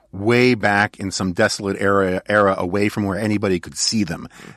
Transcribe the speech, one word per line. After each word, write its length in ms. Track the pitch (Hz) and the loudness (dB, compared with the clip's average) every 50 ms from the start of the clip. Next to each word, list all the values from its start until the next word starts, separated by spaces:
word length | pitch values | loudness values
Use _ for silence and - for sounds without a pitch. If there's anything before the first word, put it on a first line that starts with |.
| _ _ | _ _
way 440 | - 95 101 113 120 120 123 127 123 | -12 -6 0 2 4 4 4 4 2
back 440 | 107 98 104 101 101 104 104 - - | 2 2 2 2 2 2 0 -2 -6
in 120 | 98 98 | -8 -6
some 220 | - - 101 92 87 | -4 -4 -4 -2 0
desolate 460 | 101 110 101 - - 107 98 98 - | 2 0 0 0 -2 -4 -4 -2 0
area, 400 | 101 98 98 98 98 92 92 92 - - | 0 2 2 2 2 2 0 -2 -2 0
era 280 | 104 107 101 98 92 - | 2 4 4 4 2 0
away 320 | 90 87 90 101 104 107 | -2 -4 -2 0 -2 -2
from 140 | - 117 104 | -2 -2 -2
where 140 | 98 92 98 | -2 -2 -2
anybody 400 | 113 107 107 101 104 98 92 87 | -2 -2 -2 0 0 0 -2 -2
could 180 | - 73 71 - | -4 -6 -8 -6
see 260 | - - 117 110 98 | -4 -2 -2 -2 -2
them. 240 | - 85 - 85 - - - - - - | -2 -4 -8 -12 -14 -20 -20 -20 -20 -20